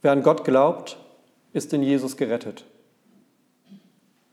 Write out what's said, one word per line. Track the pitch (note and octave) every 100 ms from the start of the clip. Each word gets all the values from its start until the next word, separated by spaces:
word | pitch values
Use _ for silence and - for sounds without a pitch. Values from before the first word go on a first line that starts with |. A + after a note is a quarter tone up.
Wer | D3+
an | C#3
Gott | C3+ D#3+ -
glaubt, | C3 C#3+ F3 - - - _ _ _ _
ist | - -
in | D3+
Jesus | C#3 C#3 C3 C3
gerettet. | B2 A#2 - - - _ _ _ _ _ _ _ _ _ _ G3 _ _ _ _ _